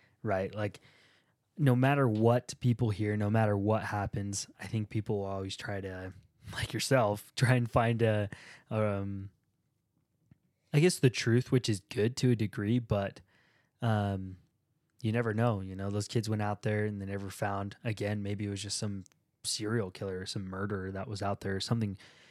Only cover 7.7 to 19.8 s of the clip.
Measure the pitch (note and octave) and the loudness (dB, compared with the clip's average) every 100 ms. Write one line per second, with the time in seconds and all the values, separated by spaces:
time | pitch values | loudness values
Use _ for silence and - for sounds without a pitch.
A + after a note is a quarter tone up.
7.7 | B2+ A#2 A#2 A2+ G#2+ G2+ - - - - | 2 4 4 4 2 0 -6 -18 -20 -6
8.7 | A2 G#2+ G2+ G2 G2 G2 - _ _ _ | -2 0 0 -4 -6 -10 -16 _ _ _
9.7 | _ _ _ _ _ _ _ _ _ _ | _ _ _ _ _ _ _ _ _ _
10.7 | D3 F3 - C3 - - A#2 - B2+ - | 4 6 6 4 4 4 2 4 2 2
11.7 | G2+ - - A2 B2+ B2+ A2+ G#2+ - G2+ | -2 -2 0 0 2 4 4 0 -2 0
12.7 | B2 A#2 G#2 G2 - - _ _ _ _ | 0 2 0 -2 -8 -20 _ _ _ _
13.7 | _ A#2 G#2+ G2+ G2 F#2 F#2 _ _ _ | _ 0 2 0 -2 -6 -12 _ _ _
14.7 | _ _ _ G#2+ A#2 A#2 G#2+ A#2+ G#2 F#2+ | _ _ _ -2 0 0 2 2 0 -4
15.7 | F#2+ G2 G2+ G2+ A#2+ G#2+ A2 G#2 G#2 A2 | -6 -4 -4 -2 -2 0 0 -2 -2 -2
16.7 | G#2+ G#2+ G2+ G2 G2 G2 - G#2 G2 G2 | 0 -2 -4 -6 -6 -8 -6 -4 -4 -6
17.7 | - A#2+ G#2+ G#2 G#2 G2+ G2+ G#2 G2 G2+ | -6 -6 -4 -4 -4 -4 -4 -4 -6 -6
18.7 | - G#2+ G2 F#2 _ _ _ - - G#2+ | -6 -6 -6 -12 _ _ _ -8 -4 -2
19.7 | A#2 | -2